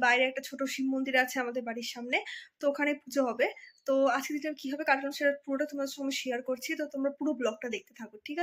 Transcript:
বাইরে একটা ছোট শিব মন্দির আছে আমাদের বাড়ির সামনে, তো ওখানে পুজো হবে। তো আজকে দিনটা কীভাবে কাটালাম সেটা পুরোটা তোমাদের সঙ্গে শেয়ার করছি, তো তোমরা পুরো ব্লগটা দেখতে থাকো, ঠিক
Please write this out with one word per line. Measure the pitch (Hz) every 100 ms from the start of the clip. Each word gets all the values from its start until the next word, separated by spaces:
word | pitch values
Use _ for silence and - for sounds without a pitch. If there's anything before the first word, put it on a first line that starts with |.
বাইরে | 247 247 262
একটা | 262 269
ছোট | 269 269
শিব | 269 262
মন্দির | 262 262 254
আছে | 254 269
আমাদের | 240 247 233
বাড়ির | 226 233
সামনে, | 240 240 330 415 - - -
তো | 285
ওখানে | 285 285 294
পুজো | - 277 254
হবে। | 220 339 - - _ -
তো | 269 269 277
আজকে | 269
দিনটা | 294 302 294
কীভাবে | 262 294 311
কাটালাম | 269 277 285
সেটা | 285 285
পুরোটা | - 269 294
তোমাদের | 285 277 285
সঙ্গে | 269 269
শেয়ার | 262 240 262
করছি, | 254 - 311
তো | 294
তোমরা | 277 277 277
পুরো | 302 247
ব্লগটা | 226 214 240 214
দেখতে | - -
থাকো, | 208 214 -
ঠিক | 302